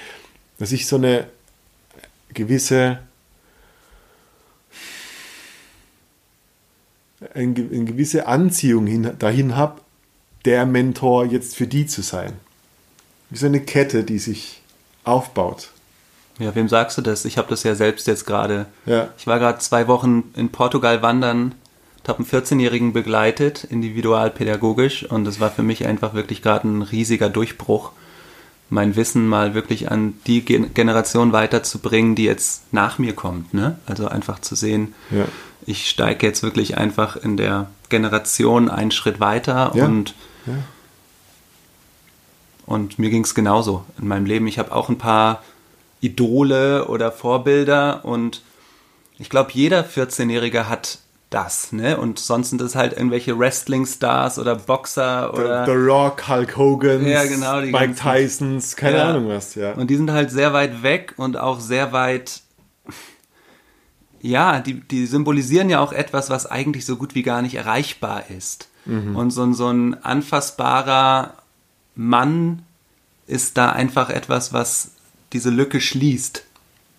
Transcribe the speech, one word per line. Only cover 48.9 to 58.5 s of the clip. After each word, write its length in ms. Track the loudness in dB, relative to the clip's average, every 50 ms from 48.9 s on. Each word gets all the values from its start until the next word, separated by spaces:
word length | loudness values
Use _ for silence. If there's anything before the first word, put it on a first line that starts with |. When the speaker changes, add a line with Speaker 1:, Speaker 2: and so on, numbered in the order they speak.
| _ _ _ _ _ -20
Speaker 2:
ich 100 | -10 0
glaub, 220 | 2 2 2 2
jeder 320 | 2 2 2 4 4 2 0
vierzehnjährige 840 | 0 -2 -4 -4 -2 -2 -2 -2 0 0 0 0 0 0 -2 -2 -2
hat 300 | -4 -6 -6 -8 -12 -12 _ _ _ _ _ _
das, 400 | -4 -4 -4 -4 -6 -8 -8 -6
ne? 260 | -6 -4 -2 0 0 0
Und 220 | -2 -4 -4 -4
sonst 320 | -4 -2 0 0 0 -2
sind 100 | -2 -4
es 140 | -4 -2 0
halt 180 | 0 0 0 0
irgendwelche 440 | 0 0 0 0 0 -2 -2 0 2
Wrestling-Stars 1000 | 2 2 0 -2 -4 -2 -2 -2 -2 -2 -4 -2 0 0 2 2 0 -2 -2 -2
oder 180 | -2 -2 -2
Boxer 760 | -2 0 -2 -2 -2 -2 -4 -4 -2 -2 0 0 -2 -4 -4 -2
Speaker 1:
The, 80 | -2
Speaker 2:
oder 240 | -2 0 0 0 0
Speaker 1:
The 60 | 2
Rock, 560 | 2 4 4 6 6 6 4 2 0 -4 -4 -2
Hulk 280 | 0 0 0 0 0
Hogan, 500 | 2 4 4 4 4 4 2 4 4 2 2
Speaker 2:
Ja, 180 | 2 2 2
genau, 340 | 0 0 -2 -2 -2 -2 -2
die 120 | -2 0
Speaker 1:
Mike 240 | 2 2 2 2 0
Speaker 2:
ganzen 80 | -2 0
Speaker 1:
Tysons, 720 | 2 2 4 2 2 0 -4 -4 -4